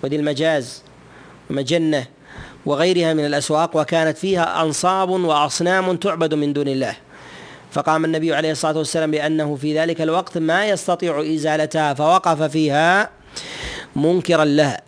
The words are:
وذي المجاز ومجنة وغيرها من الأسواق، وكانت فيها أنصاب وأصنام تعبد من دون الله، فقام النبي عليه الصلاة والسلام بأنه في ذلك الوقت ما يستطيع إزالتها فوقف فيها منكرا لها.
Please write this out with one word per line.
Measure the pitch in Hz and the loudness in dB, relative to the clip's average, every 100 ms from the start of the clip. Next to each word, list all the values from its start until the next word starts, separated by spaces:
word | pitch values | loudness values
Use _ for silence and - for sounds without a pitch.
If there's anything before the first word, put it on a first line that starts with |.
وذي | 139 151 | -4 -2
المجاز | 147 139 160 151 120 - - - - - - - - | -2 0 0 0 -4 -14 -20 -20 -20 -20 -20 -20 -8
ومجنة | 135 131 170 160 147 123 - - - - - - | -6 0 0 2 -2 -4 -16 -20 -18 -18 -12 -4
وغيرها | 143 175 175 165 | 0 2 2 2
من | 160 147 | 0 0
الأسواق، | 147 139 156 165 156 | -2 0 0 0 0
وكانت | 147 165 160 151 | 0 2 0 0
فيها | 190 185 165 120 | -2 0 0 0
أنصاب | 160 143 180 190 190 | -2 0 0 2 0
وأصنام | 185 175 147 147 - 175 190 185 175 | 0 2 2 0 0 0 2 2 0
تعبد | 196 170 165 | -2 0 0
من | 151 147 | 0 0
دون | 143 139 | -2 -2
الله، | 135 123 - - - - - - - - | -2 -4 -6 -16 -20 -20 -20 -20 -20 -6
فقام | - 143 160 160 | -2 2 2 2
النبي | 160 160 147 | 0 0 0
عليه | 160 | 0
الصلاة | 151 160 156 | 0 0 0
والسلام | 151 165 156 | -2 -2 0
بأنه | 151 151 156 151 147 | 0 0 0 -2 -2
في | 147 156 | -2 0
ذلك | 165 160 | 0 0
الوقت | 160 170 185 175 | 0 0 -2 -4
ما | 160 170 214 | 0 0 2
يستطيع | 196 - 175 175 147 156 | -2 0 -2 0 -2 -2
إزالتها | 156 151 156 151 160 151 | -2 0 0 0 0 0
فوقف | 135 151 185 185 156 | 2 2 4 2 0
فيها | 156 151 156 143 165 190 220 - - - - - - - - - | 0 0 2 4 4 4 0 -6 -18 -16 -14 -12 -12 -12 -8 0
منكرا | 151 180 - 165 151 | 2 2 2 2 4
لها. | 143 147 151 | 4 2 0